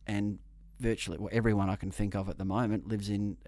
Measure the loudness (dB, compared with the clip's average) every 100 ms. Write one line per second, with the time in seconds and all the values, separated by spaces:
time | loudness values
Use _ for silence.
0 | -4 -2 -2 -4 -10 -20 -20 -4 0 0
1 | -2 -6 0 2 4 4 4 0 -4 -2
2 | 0 0 -2 -2 -2 0 2 0 -2 -4
3 | -2 0 0 -4